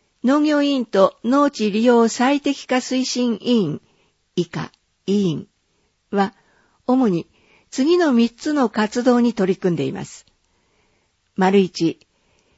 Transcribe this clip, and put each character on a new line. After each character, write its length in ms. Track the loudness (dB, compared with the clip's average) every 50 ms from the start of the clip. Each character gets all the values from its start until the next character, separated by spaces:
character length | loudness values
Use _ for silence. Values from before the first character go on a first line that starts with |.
| _ _ _ _
農 180 | 0 0 2 2
業 200 | 2 2 0 0
委 60 | 0 0
員 180 | -2 -2 -4
と 320 | -2 2 2 2 2 0 _ -2
農 260 | 0 2 2 2 0
地 220 | 0 -2 -2 -2
利 120 | 0 0 2
用 240 | 4 4 4 4 2
最 320 | 0 0 0 0 0 0
適 280 | -2 -4 -6 -6 -6 -4
化 80 | -4
推 280 | -4 -2 -2 -4 -4 -4
進 340 | -4 -4 -2 -2 -2 -2 -4
委 200 | -2 0 0 0
員、 200 | 0 -2 -4 -8 -12 _ _ _ _ _ _ _ _ _ _
以 100 | -6 -6
下、 240 | -4 -8 -10 -10 -10 -14 _ _ _ _ _ _
委 160 | -2 -2 0
員 260 | 0 -2 -2 -4 -8 -14 _ _ _ _ _ _ _ _ _ _ _ _
は、 220 | -4 -2 -2 -2 -4 _ _ _ _ _ _ _ _ _ _
主 220 | -2 0 2 2 0
に 200 | 0 -2 -4 -10 _ _ _ _ _ _ _ _
次 280 | -6 -2 0 2 2 2
の 140 | 2 2
三 180 | 2 2 2 0
つ 220 | -2 -6 -6 -4
の 180 | -2 0 0 0
活 320 | 0 -2 -2 -2 -2 0
動 180 | 2 2 2 4
に 140 | 2 0 0
取 200 | 0 0 -2 -2
り 40 | -2
組 140 | -2 -2
ん 40 | -2
で 80 | -2 -4
い 80 | -6
ま 120 | -6 -8 -12
す。 200 | -14 -16 -20 -20 _ _ _ _ _ _ _ _ _ _ _ _ _ _ _ _ _ _ _ _ _ _
丸 240 | -2 0 2 4 4
一、 400 | 2 2 -2 -2 -2 -2 -2 -6 _ _ _ _ _ _ _ _ _ _ _